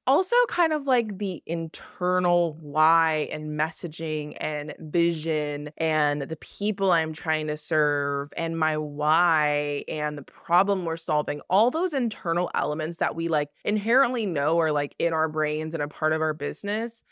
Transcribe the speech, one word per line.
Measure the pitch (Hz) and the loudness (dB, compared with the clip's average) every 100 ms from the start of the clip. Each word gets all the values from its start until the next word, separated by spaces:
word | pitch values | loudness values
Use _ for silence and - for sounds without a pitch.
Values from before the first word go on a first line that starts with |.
| - | 2
Also | 294 381 480 494 | 2 4 2 2
kind | - 320 | 2 2
of, | 302 277 | 2 2
like, | 247 220 190 | 2 2 -2
the | 196 180 - | -4 -4 -4
internal | 165 165 - - - 180 180 180 175 170 151 | -4 -4 -8 -14 -4 0 2 4 4 2 -2
why | 151 151 160 165 160 156 147 | -4 2 4 6 4 0 -2
and | 151 151 151 | -4 -4 -2
messaging | 160 - 165 156 165 156 147 - | -2 -4 -10 -6 -4 -4 -6 -6
and | 156 151 151 151 | -6 -6 -8 -10
vision | 156 170 170 160 160 151 147 147 147 - | -2 2 2 2 -2 -2 -2 -4 -6 -2
and | 160 156 147 147 | 0 2 2 0
the | 143 156 | -4 -8
people | - - 208 202 196 | -12 -4 -2 0 2
I'm | 165 160 | 2 0
trying | 151 170 156 151 | -4 -2 -2 -2
to | 151 | -4
serve | - 156 147 143 143 143 143 - | -2 2 2 2 0 -2 -4 -4
and | 165 165 | -4 -2
my | 156 156 | 0 -2
why | 151 143 151 160 175 156 147 147 147 147 - | -4 -2 2 4 4 4 2 0 -2 -4 -4
and | 156 151 147 | -4 -4 -6
the | |
problem | 135 - - 175 196 196 | -12 -12 2 4 4 2
we're | 170 165 | -2 -4
solving, | - 151 147 147 - | -2 0 0 -4 0
all | 190 240 | 2 4
those | 311 359 | 2 -2
internal | 269 240 - 175 170 180 - | -2 -2 -4 -2 -2 -2 -2
elements | 151 151 160 165 | -2 -2 -4 -2
that | 156 165 | -4 -2
we, | 165 | 0
like, | 156 147 _ | 0 0 _
inherently | - 214 208 247 262 254 208 | -2 -2 2 2 2 0 -2
know | 156 143 170 | 0 2 2
are, | 160 | 2
like, | 147 147 - | 0 -2 0
in | 165 | 0
our | 160 156 | 2 0
brains | 156 151 151 156 | 0 -2 -2 -4
and | 160 | -4
a | 147 | -4
part | - 156 | -2 0
of | 156 | 0
our | 156 | 0
business. | 156 147 151 202 214 226 - _ | -2 -6 -6 -4 -4 -4 -10 _